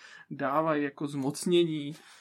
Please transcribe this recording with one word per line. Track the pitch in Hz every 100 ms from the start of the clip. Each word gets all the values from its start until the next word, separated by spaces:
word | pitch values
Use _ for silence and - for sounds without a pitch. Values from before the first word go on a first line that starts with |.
| - - -
dávají | 139 135 147 160 147
jako | 143 - 143
zmocnění. | 143 135 147 185 175 170 156 143 165 - -